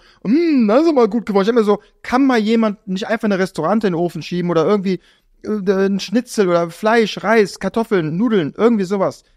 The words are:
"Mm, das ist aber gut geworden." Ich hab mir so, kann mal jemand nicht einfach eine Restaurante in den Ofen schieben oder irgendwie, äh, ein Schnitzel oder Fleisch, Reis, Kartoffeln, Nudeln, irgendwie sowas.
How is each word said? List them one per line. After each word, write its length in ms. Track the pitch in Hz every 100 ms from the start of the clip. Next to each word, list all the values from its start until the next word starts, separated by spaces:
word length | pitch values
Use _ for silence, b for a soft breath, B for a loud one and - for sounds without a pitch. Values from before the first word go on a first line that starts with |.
| b b
"Mm, 440 | 185 285 339 277 214
das 160 | 240
ist 60 | 330
aber 180 | 285 220
gut 160 | 226 196
geworden." 180 | 196
Ich 60 | 196
hab 60 | 240
mir 80 |
so, 160 | 208 202 b b
kann 240 | - 247 277
mal 140 | 240
jemand 480 | 208 233 220 202 -
nicht 200 | 185 214
einfach 180 | 220 220
eine 120 | 190
Restaurante 480 | 185 - 160 220 208
in 60 |
den 60 | 165
Ofen 220 | 175 165
schieben 280 | 147 175 175
oder 140 | 160 156
irgendwie, 340 | 208 190 180 b b b _
äh, 420 | - 214 185 190 196
ein 140 | 196
Schnitzel 480 | - 214 247 - 185
oder 200 | 175 170
Fleisch, 540 | - 214 233 214 -
Reis, 360 | 190 226 202 -
Kartoffeln, 560 | 190 226 226 196 156 170
Nudeln, 360 | 247 214 143 -
irgendwie 300 | 220 226 180
sowas. 380 | 202 165 - _